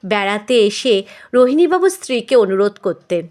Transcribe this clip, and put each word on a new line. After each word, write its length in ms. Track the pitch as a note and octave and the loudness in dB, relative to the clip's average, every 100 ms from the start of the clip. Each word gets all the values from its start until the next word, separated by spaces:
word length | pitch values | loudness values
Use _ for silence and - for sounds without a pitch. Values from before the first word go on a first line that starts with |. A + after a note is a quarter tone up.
| F#3+ | -4
বেড়াতে 600 | G#3 G3 G#3 G#3 B3 G#3 | -4 -2 -6 0 2 2
এসে 360 | G3+ C4 G3+ G3 - - | 0 -2 -2 -2 -20 -4
রোহিণীবাবুর 560 | B3 B3+ D4 E4+ F4+ F#4 | 0 2 2 2 2 0
স্ত্রীকে 460 | F#4 - B3 A3 B3+ | -2 -6 -6 0 2
অনুরোধ 420 | G3 F#3+ G3+ G3+ | 2 0 -2 -2
করতেন 480 | G3 E3 _ F3 E3+ | -8 -8 _ -6 -6